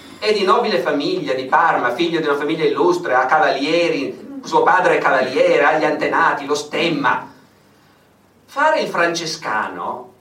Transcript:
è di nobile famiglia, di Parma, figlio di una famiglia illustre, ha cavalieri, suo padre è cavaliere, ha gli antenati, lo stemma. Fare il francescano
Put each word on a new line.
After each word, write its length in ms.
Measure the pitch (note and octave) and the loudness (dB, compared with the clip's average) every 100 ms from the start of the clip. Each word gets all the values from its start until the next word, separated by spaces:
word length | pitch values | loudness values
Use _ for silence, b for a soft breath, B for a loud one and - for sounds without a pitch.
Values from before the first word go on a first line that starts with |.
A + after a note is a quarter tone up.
| - - | -20 -6
è 140 | G#3+ | -2
di 100 | G#3 | 0
nobile 360 | F#3+ A#3 A3 F3+ | 2 2 2 0
famiglia, 540 | D#3 C#3+ D#3+ F#3 C#3 | 0 -2 -2 -2 -2
di 120 | B2+ C3+ | -4 0
Parma, 480 | D#3 E3 - - | 2 2 0 -2
figlio 260 | - E3+ E3 | 0 0 0
di 80 | D3 | 0
una 80 | C#3+ | -2
famiglia 300 | D3 D#3+ D3 | -2 0 0
illustre, 480 | - F3 F3 - | 2 2 2 0
ha 120 | B2 - | 0 2
cavalieri, 1160 | D#3 C#3+ C3 D3 E3+ E3 D3 B2+ - - - | 2 2 0 0 0 0 0 -4 -8 -14 -14
suo 180 | - A#3 | -2 0
padre 360 | - - F3 - | 4 4 4 2
è 40 | |
cavaliere, 600 | - - - D3 F3 E3 | 2 0 0 2 4 4
ha 140 | D3 D#3 | 2 2
gli 80 | D#3 | 0
antenati, 600 | C#3+ D3 D3 D#3+ C#3 C#3 | 0 -2 2 0 0 -4
lo 80 | |
stemma. 800 | D3 - D#3 E3+ D3+ B2 - - - b b b b b b b b _ _ _ | -4 -4 -2 -2 0 0 -2 -6 -20 b b b b b b b b _ _ _
Fare 360 | C4+ D#4 D4+ | 0 2 2
il 80 | G#3 | 0
francescano 1200 | F#3 E3+ E3 D#3+ - - A2 F#2+ F2+ F#2 - - _ | 0 0 -2 -6 -8 -6 -4 -4 -6 -8 -8 -14 _